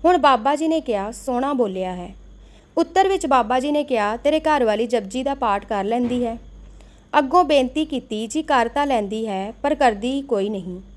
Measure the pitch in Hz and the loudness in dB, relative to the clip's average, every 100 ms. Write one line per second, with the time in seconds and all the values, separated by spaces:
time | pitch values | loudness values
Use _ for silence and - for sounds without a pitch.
0 | 330 359 285 254 240 294 320 320 302 208 | 4 4 4 4 2 0 0 -2 -2 -4
1 | 202 226 - 247 269 277 220 185 185 180 | -4 -8 -4 -2 -2 0 -2 -2 -6 -6
2 | 180 - - - - - _ - 330 370 | -12 -16 -20 -20 -20 -20 _ -2 0 2
3 | 381 381 302 262 214 254 285 294 294 233 | 2 2 2 2 2 0 0 -2 0 0
4 | 208 233 285 311 311 294 226 208 233 240 | 0 0 0 2 2 2 2 0 0 -2
5 | 196 240 269 277 233 202 - 208 196 233 | -2 -6 -4 -2 -2 -2 -2 -4 -2 -2
6 | 240 247 240 233 - - - - - - | 0 -2 -4 -6 -14 -20 -20 -20 -20 -20
7 | _ 294 269 349 302 294 254 302 311 262 | _ 0 4 4 6 4 2 -2 -4 -4
8 | - 214 220 311 311 269 233 285 285 247 | -6 -6 -4 -6 0 2 2 0 0 0
9 | 202 220 220 190 202 - 285 294 262 208 | -2 -6 -4 -6 -6 -4 -4 2 2 2
10 | 240 277 277 214 196 202 180 180 196 | -4 -4 -2 -2 0 -4 -8 -12 -14